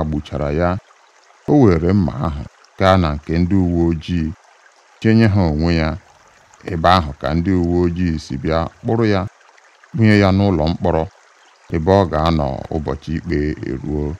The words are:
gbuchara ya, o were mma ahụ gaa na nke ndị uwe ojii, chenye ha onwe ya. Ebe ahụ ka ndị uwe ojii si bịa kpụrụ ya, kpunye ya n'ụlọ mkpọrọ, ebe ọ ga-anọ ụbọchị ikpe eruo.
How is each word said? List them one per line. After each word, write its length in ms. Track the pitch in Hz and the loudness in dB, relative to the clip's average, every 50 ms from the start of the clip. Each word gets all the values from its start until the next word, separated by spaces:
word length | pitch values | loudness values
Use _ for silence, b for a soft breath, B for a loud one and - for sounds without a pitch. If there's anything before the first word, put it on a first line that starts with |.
| 80 | -2
gbuchara 460 | 78 76 76 73 - - 67 73 71 | -2 -4 -6 -8 -8 -8 -6 -6 -4
ya, 200 | 73 80 87 87 92 101 - _ _ _ _ _ _ _ _ _ _ _ _ - | -2 -2 -2 -2 -2 -4 -8 _ _ _ _ _ _ _ _ _ _ _ _ 0
o 40 | 147 151 | 2 4
were 320 | 127 101 85 80 82 90 | 6 6 4 4 2 2
mma 200 | 98 104 87 69 60 | 2 2 0 0 -2
ahụ 280 | 64 78 85 71 71 - - _ _ _ _ _ - | -4 -6 -6 -6 -8 -10 -14 _ _ _ _ _ 0
gaa 180 | 98 95 95 | 4 4 4
na 120 | 95 87 76 | 4 4 0
nke 280 | 76 73 - - 80 85 | -2 -4 -4 -4 -2 0
ndị 160 | 90 87 98 | 0 0 0
uwe 260 | 95 92 87 87 85 85 | 0 0 0 0 0 0
ojii, 460 | 82 82 78 76 - 90 85 80 78 - - _ _ _ _ _ _ _ _ _ _ _ - | 0 0 -2 -4 -6 -4 -4 -4 -6 -8 -12 _ _ _ _ _ _ _ _ _ _ _ -2
chenye 240 | - 110 110 113 113 | 0 2 4 4 4
ha 140 | 107 98 101 | 4 4 2
onwe 320 | 90 80 76 76 82 85 85 | 0 0 0 0 0 0 0
ya. 160 | 82 80 78 78 95 _ _ _ _ _ _ _ _ _ _ _ _ - | 0 0 -2 -4 -8 _ _ _ _ _ _ _ _ _ _ _ _ -10
Ebe 240 | - 92 82 80 85 | -8 -4 0 2 4
ahụ 240 | 90 95 80 71 | 4 4 2 -2
ka 220 | 69 - - 67 78 | -6 -6 -4 -2 -2
ndị 160 | 85 85 95 | -2 -2 0
uwe 260 | 95 90 85 85 87 90 | 0 0 0 0 0 0
ojii 380 | 87 87 85 87 92 85 80 76 | 0 0 0 -2 -2 -2 -2 -4
si 160 | - - 67 | -6 -8 -10
bịa 240 | 69 67 80 80 82 82 - | -6 -4 -2 -2 -2 -4 -6
kpụrụ 360 | - _ - 113 113 113 117 | -8 _ -6 -4 -2 0 0
ya, 160 | 107 101 95 92 98 _ _ _ _ _ _ _ _ _ _ _ _ - | 0 0 0 -2 -6 _ _ _ _ _ _ _ _ _ _ _ _ -2
kpunye 240 | - 110 107 104 101 | 2 4 4 6 6
ya 100 | 101 95 | 6 4
n'ụlọ 320 | 92 95 101 101 92 78 76 82 | 4 4 2 2 2 0 0 0
mkpọrọ, 360 | 85 - - 87 82 80 82 98 - _ _ _ _ _ _ _ _ _ _ - | -2 -2 -2 -2 0 0 -2 -4 -8 _ _ _ _ _ _ _ _ _ _ -6
ebe 200 | 95 85 78 95 | -6 -2 0 2
ọ 100 | 95 101 95 | 4 4 2
ga-anọ 400 | 80 78 78 78 82 82 78 71 65 64 - - - | 2 0 0 0 0 0 0 0 -2 -4 -8 -8 -8
ụbọchị 420 | - 82 71 69 69 73 - - 80 | -8 -6 -4 -6 -6 -8 -6 -8 -8
ikpe 240 | - 60 87 85 73 73 73 - - - | -6 -6 -4 -4 -2 -2 -4 -6 -6 -8
eruo. 500 | - 64 65 65 71 76 76 73 73 76 | -8 -8 -8 -8 -6 -6 -6 -6 -6 -8